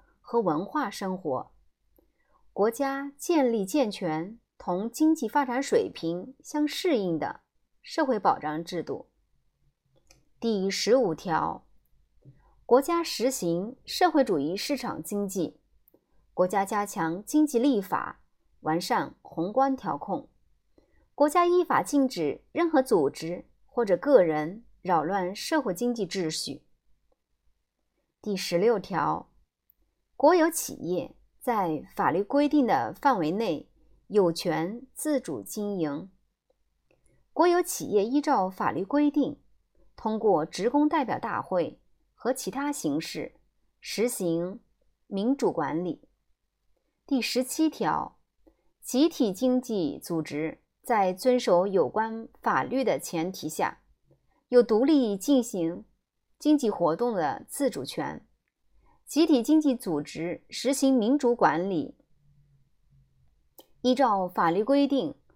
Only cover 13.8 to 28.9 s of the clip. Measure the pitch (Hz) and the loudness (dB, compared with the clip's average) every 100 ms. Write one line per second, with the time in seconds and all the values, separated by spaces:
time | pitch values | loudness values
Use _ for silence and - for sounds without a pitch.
13.8 | - - 359 302 254 160 147 196 - 269 | -12 0 2 4 2 2 -2 -4 -4 -4
14.8 | 214 - 165 208 202 190 156 - _ _ | -4 -8 -6 -6 -4 -4 -6 -8 _ _
15.8 | _ _ _ _ _ - 180 202 196 214 | _ _ _ _ _ 0 0 0 -2 -2
16.8 | 208 202 160 180 - 302 302 233 277 220 | -4 -4 -4 -4 0 2 4 4 2 2
17.8 | 190 - - - _ _ _ _ 156 165 | 0 -4 -6 -12 _ _ _ _ -2 -2
18.8 | - 220 139 - - - 175 254 269 262 | 0 -2 -2 -8 -12 -6 -2 0 0 0
19.8 | - - - 180 - _ _ _ _ _ | -4 -6 -6 -8 -8 _ _ _ _ _
20.8 | _ _ _ - 294 349 349 359 311 156 | _ _ _ 0 2 4 4 4 2 0
21.8 | 185 285 262 180 147 - _ 277 339 302 | 2 2 2 0 -2 -4 _ -2 2 2
22.8 | 262 196 139 - 165 180 - _ _ - | 2 2 2 -2 -8 -10 -12 _ _ -4
23.8 | 220 180 285 262 170 151 151 214 - - | 2 2 6 6 6 2 -4 -8 -16 -10
24.8 | 180 170 151 196 180 202 - 320 240 175 | 0 0 0 -2 -4 -6 -2 -2 -2 -2
25.8 | 247 233 180 196 160 160 - - _ _ | -2 -2 -4 -4 -4 -4 -8 -12 _ _
26.8 | _ _ _ _ _ _ _ _ _ _ | _ _ _ _ _ _ _ _ _ _
27.8 | _ _ _ _ 208 190 - 175 220 214 | _ _ _ _ -6 -6 -2 2 2 2
28.8 | 160 | -2